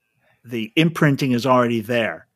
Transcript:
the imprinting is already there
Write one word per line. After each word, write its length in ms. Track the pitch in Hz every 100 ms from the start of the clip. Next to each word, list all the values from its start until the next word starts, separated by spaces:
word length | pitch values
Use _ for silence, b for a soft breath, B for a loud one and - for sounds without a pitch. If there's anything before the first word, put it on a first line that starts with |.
| _ _ _ _
the 280 | 117 120 110 -
imprinting 560 | 165 160 156 135 139
is 140 | 120 127
already 340 | 127 120 117
there 460 | 104 120 104 82 _